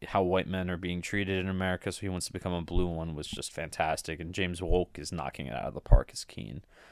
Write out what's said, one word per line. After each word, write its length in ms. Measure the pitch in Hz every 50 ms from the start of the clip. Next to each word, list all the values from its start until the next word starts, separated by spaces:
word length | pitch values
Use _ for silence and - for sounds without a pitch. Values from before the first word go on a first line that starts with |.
wh-, 60 | -
how 160 | - - 101 95
white 240 | 90 92 92 -
men 220 | - 92 92 92 90
are 80 | 90
being 240 | 85 92 90 90 90
treated 380 | 85 - - 101 101 92 95 92
in 100 | 90 95
America, 420 | 92 90 95 92 92 87 - 98
so 100 | 87 -
he 80 | 104 98
wants 180 | 92 87 -
to 60 | - -
become 200 | 92 - 95 90
a 80 | 87
blue 260 | 82 - 87 87 90
one, 280 | 87 82 80 82 82 78
was 120 | 76 76
just 240 | - - - - -
fantastic. 680 | - 78 80 78 - - 80 78 78 - - - 78 78
And 140 | 82 82 90
James 280 | - 95 90 87 82
Wolk 360 | 90 80 87 90 87 - -
is 140 | 78 76 -
knocking 360 | - - 69 67 - - 67
it 60 | 67 65
out 120 | 64 -
of 80 | 69 -
the 80 | -
park 280 | - - - 64 65 - -
as 100 | - -
Keene. 400 | - - - - - - - - - - - - -